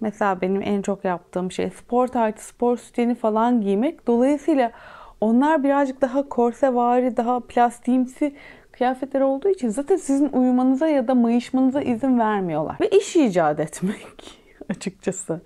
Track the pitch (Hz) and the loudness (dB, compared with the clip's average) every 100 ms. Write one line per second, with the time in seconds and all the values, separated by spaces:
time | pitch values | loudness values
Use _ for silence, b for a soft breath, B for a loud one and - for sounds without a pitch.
0 | 214 - 208 180 185 196 202 202 190 196 | -6 -2 -2 -2 -2 -2 -2 -4 -4 -4
1 | 190 170 - 180 185 - 185 - - 240 | -4 -6 -6 -6 -6 -4 -6 -8 -4 -2
2 | 254 254 220 214 - - 240 240 - - | 0 0 -2 -4 -14 -4 -2 -2 -6 -4
3 | 240 240 220 214 233 247 196 196 285 339 | -2 0 -2 0 2 2 0 0 -2 -4
4 | - 233 254 285 - 285 233 B B B | 0 2 2 0 0 0 0 B B B
5 | B B 214 240 285 320 277 277 277 262 | B B 2 2 4 2 2 2 0 -2
6 | 262 262 277 - 240 226 269 240 240 247 | -2 -2 -4 0 0 2 0 2 2 2
7 | 254 240 233 247 - - 240 240 - 254 | 0 -2 -2 -2 -2 0 0 0 -2 0
8 | 254 - 294 285 B B B - 247 254 | 0 -4 -6 -6 B B B -2 -2 -2
9 | 269 269 269 269 392 392 240 214 285 381 | -4 0 0 0 -2 0 -2 -4 0 0
10 | - 277 285 254 254 247 254 262 320 285 | 2 0 2 2 2 4 2 2 2 2
11 | 240 254 233 240 - 254 262 277 262 226 | 2 2 2 0 0 0 2 0 -2 -2
12 | 269 247 214 208 185 156 151 - 349 381 | 0 2 2 0 -2 -4 -4 -2 2 2
13 | 427 349 254 175 156 151 156 - 185 208 | 2 2 2 2 2 0 -4 -4 -6 -6
14 | - - - - _ - - - 196 - | -12 -20 -20 -20 _ -20 -12 -10 -10 -8
15 | - - - 165 | -8 -8 -8 -10